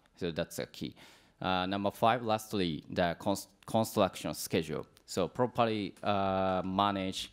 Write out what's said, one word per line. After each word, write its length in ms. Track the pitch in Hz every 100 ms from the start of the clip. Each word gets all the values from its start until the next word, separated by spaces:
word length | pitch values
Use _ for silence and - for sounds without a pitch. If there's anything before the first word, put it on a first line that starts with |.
| _ -
So 140 | 87
that's 280 | 82 85 -
a 80 | -
key. 280 | - 73 - - - _ -
Uh, 260 | 92 92 92
number 240 | 101 101
five, 320 | - 117 120
lastly, 600 | 113 110 - 104 87 76 -
the 260 | 95 87 80
cons-, 300 | 107 98 - _ -
construction 680 | 113 110 110 92 - 78
schedule. 540 | 76 - 107 80 69 - -
So 240 | - 98 85
properly, 640 | - 123 123 117 107 98 -
uh, 600 | 104 101 95 95 95 92
manage 640 | 95 95 101 98 95 - -